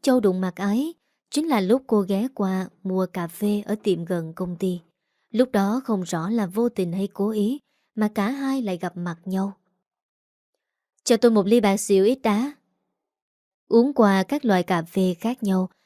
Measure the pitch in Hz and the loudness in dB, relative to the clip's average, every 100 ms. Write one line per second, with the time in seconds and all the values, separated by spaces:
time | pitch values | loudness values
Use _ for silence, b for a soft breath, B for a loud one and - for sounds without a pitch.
0 | 277 254 208 185 185 170 202 220 311 - | 2 4 2 0 -4 -4 -2 -2 -2 -8
1 | _ _ _ 285 320 233 185 262 - 208 | _ _ _ -4 0 0 2 0 2 0
2 | 190 196 254 - 190 190 185 _ 190 185 | 0 -2 -4 -4 -2 -2 -6 _ -4 -2
3 | 180 185 170 - 208 208 208 214 214 170 | -2 -4 -6 -4 -2 -2 -2 -4 -2 -2
4 | 165 175 160 165 180 170 190 175 _ _ | -2 -4 -6 -8 -8 -4 -4 -4 _ _
5 | _ _ _ 214 254 202 196 247 262 202 | _ _ _ 0 0 2 0 -2 -2 -4
6 | 175 170 175 233 185 202 240 233 175 185 | -2 -4 -2 -2 -2 -2 -2 -2 -4 -4
7 | 196 - 202 214 202 285 _ _ _ 214 | -6 -2 -2 0 -2 -2 _ _ _ -2
8 | 214 214 202 277 269 269 214 175 180 180 | -2 0 -4 -2 -4 -4 -4 -6 -6 -6
9 | 175 170 190 190 196 - _ _ _ _ | -8 -8 -6 -4 -4 -8 _ _ _ _
10 | _ _ _ _ _ _ _ _ _ _ | _ _ _ _ _ _ _ _ _ _
11 | - 226 240 220 196 240 202 196 - 196 | 0 4 4 4 4 4 4 0 2 4
12 | 202 262 220 208 277 - _ _ _ _ | 4 2 0 0 -2 -8 _ _ _ _
13 | _ _ _ _ _ _ - 233 269 277 | _ _ _ _ _ _ 2 4 4 4
14 | 208 190 190 285 233 185 175 175 165 196 | 4 4 0 -2 2 0 2 -2 -2 0
15 | 185 175 226 254 202 185 185 _ | 0 0 -6 -4 -2 0 -2 _